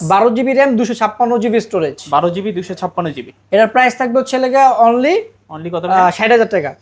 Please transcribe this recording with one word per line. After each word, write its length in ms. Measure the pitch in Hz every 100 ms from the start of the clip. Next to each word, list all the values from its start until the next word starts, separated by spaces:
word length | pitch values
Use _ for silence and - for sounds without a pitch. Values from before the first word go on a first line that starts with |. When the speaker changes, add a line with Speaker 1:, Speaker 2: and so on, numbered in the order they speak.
Speaker 1:
বারো 280 | 160 196 233
জিবি 220 | 233 262
RAM, 240 | 262 277 233
দুশো 180 | 233
ছাপ্পান্ন 440 | 233 220 - 240 240
জিবি 220 | 226 220
স্টোরেজ। 380 | 220 190 151 - 147
Speaker 2:
বারো 200 | 143 175
জিবি, 220 | 175 202
দুশো 220 | 180 180
ছাপ্পান্ন 340 | 180 180 180 165
জিবি। 220 | 135 123 - -
Speaker 1:
এটার 180 | 196 220
প্রাইস 240 | 254 254 240
থাকবে 200 | 254 254
হচ্ছে 180 | 262 262
লেগে 240 | 254 269 262 220 233
only, 280 | 240 277 403 427 _ _
Speaker 2:
Only 160 | 156 170
কত 140 | 170
Speaker 1:
আহ, 60 | 180
Speaker 2:
ভাই? 220 | 185 180
Speaker 1:
ষাট 180 | 175 220
হাজার 180 | 240 220
টাকা। 220 | 196 143 143